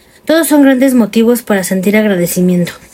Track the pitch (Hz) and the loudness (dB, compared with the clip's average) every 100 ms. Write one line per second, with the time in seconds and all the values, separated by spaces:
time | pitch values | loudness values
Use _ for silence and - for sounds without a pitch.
0 | _ _ - 320 320 294 269 254 269 254 | _ _ -2 -2 0 2 2 2 2 0
1 | 208 226 226 240 - 202 180 190 185 214 | 0 0 0 0 -2 -4 -2 -2 0 0
2 | 214 185 175 180 180 180 170 - - | 0 -2 -2 -2 0 0 -4 -8 -20